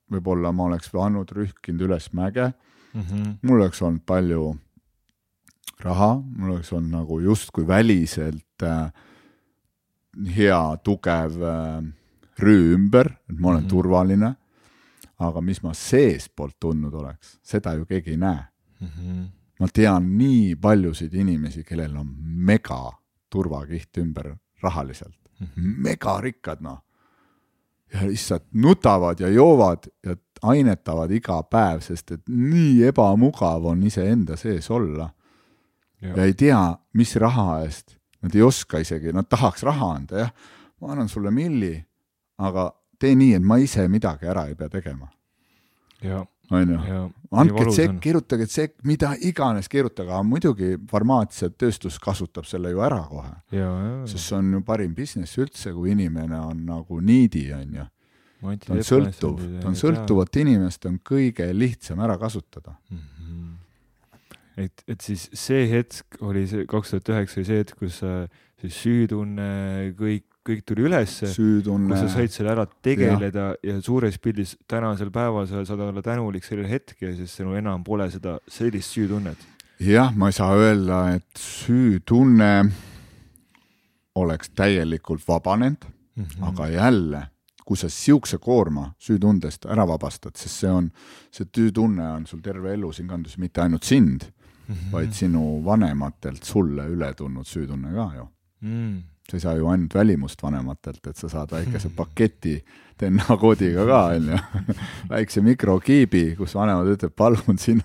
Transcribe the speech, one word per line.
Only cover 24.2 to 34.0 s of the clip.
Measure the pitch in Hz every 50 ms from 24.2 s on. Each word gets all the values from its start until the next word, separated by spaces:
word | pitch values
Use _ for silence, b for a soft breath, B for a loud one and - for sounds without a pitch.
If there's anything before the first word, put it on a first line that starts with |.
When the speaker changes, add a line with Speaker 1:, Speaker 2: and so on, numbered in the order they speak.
| 71 73 71 - _ _ _ _ -
Speaker 1:
rahaliselt. | 92 78 80 69 65 64 - - - - _ _ _ _ _
Speaker 2:
Mhm. | 95 78 - - 85 95 110 - -
Speaker 1:
Megarikkad, | - - - - 107 95 101 104 131 113 - - - 78 71
noh. | 80 80 78 69 - _ _ _ _ _ _ _ _ _ _ _ _ _ _ _ _ _ _ _ _ _ -
Ja | 98
lihtsalt | 98 98 98 104 - - 92 85 - _ -
nutavad | 110 120 139 127 - - 120 101 95 87 87 85 85
ja | 95 92
joovad | 101 120 143 170 160 131 104 92 87 - - - _ _ -
ja | 90 87 - _ _ _ - -
ainetavad | 107 131 147 139 120 95 - - - 80 82 80 85
iga | 101 117 - - 90 82 78
päev, | - - 113 110 92 82 80
sest | - - 85 82 - - 87
et | 82 - -
nii | 127 120 123 143 165 170 165 147 131 120 117 131
ebamugav | 135 - 110 98 98 110 123 139 - - 101 85 82 82 82
on | 85 85 87 98
iseenda | 104 104 -